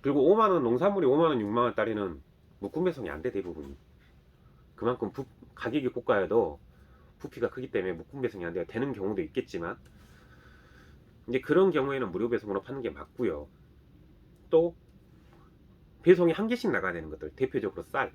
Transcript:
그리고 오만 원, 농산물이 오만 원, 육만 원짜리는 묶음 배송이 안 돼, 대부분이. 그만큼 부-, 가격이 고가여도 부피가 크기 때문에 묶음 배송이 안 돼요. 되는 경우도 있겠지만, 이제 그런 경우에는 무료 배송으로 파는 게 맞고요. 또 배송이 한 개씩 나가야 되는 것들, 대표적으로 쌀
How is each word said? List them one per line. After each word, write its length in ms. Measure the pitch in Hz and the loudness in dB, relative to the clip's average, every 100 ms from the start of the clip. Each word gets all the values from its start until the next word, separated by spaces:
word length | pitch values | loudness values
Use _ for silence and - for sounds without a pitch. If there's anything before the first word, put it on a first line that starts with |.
그리고 240 | 139 143 139 | 2 4 6
오만 200 | 214 220 | 6 6
원, 120 | 175 | 4
농산물이 440 | 120 123 185 196 143 | 2 2 2 2 4
오만 220 | 143 165 | 4 4
원, 120 | 135 | 2
육만 240 | 101 117 | 0 0
원짜리는 580 | 120 107 107 104 98 73 - _ - - | 0 0 -2 -2 -4 -6 -16 _ -20 -12
묶음 240 | 101 151 | -8 -2
배송이 260 | 180 143 92 | -2 -2 -8
안 100 | 73 | -6
돼, 100 | 123 | -4
대부분이. 460 | 104 90 80 69 69 _ - _ - _ _ - - - | -4 -6 -10 -14 -18 _ -20 _ -20 _ _ -20 -20 -20
그만큼 380 | - 110 123 104 | -6 -4 -2 -6
부-, 140 | - 135 - - | -6 -14 -16 -20
가격이 340 | - - 143 127 | -10 -4 -2 -2
고가여도 680 | - - 107 90 110 90 73 - - - - - _ | -4 0 2 4 2 2 -4 -18 -20 -20 -20 -20 _
부피가 320 | 139 - 117 | -16 -6 -6
크기 200 | - 127 | -6 -6
때문에 220 | 110 92 | -4 -4
묶음 300 | 82 80 139 | -6 -10 -6
배송이 220 | 123 101 85 | -6 -4 -6
안 80 | |
돼요. 100 | 85 82 | -6 -6
되는 260 | 113 139 | -4 -4
경우도 280 | 110 98 101 | -4 -4 -4
있겠지만, 560 | 78 - - 87 85 - - - - - - - - - - - - - - - - | -4 -6 -6 -8 -8 -10 -16 -20 -20 -20 -20 -20 -20 -20 -20 -20 -20 -20 -20 -20 -4
이제 120 | 127 | -4
그런 300 | - 156 190 | 2 6 6
경우에는 380 | 151 135 135 110 | 4 0 -2 -2
무료 200 | 87 117 | -2 0
배송으로 320 | 113 107 98 | -2 -2 -6
파는 180 | - 135 | -6 -8
게 80 | 113 | -8
맞고요. 600 | 71 69 - 113 76 73 - - - - - - - - - - | -8 -16 -4 -2 -2 -10 -20 -20 -20 -20 -20 -20 -20 -20 -20 2
또 260 | 160 170 - - - - - - - - - - - - - | 4 4 -4 -20 -20 -20 -20 -20 -20 -20 -20 -20 -20 -20 -2
배송이 300 | 165 180 170 | 6 6 6
한 160 | 160 220 | 2 -2
개씩 220 | 196 214 | -2 0
나가야 200 | 110 92 | 0 -2
되는 180 | 85 78 | -4 -8
것들, 200 | 73 76 - | -10 -12 -4
대표적으로 480 | 131 139 101 85 | -2 0 -4 -6
쌀 280 | - 139 117 | -8 -4 -4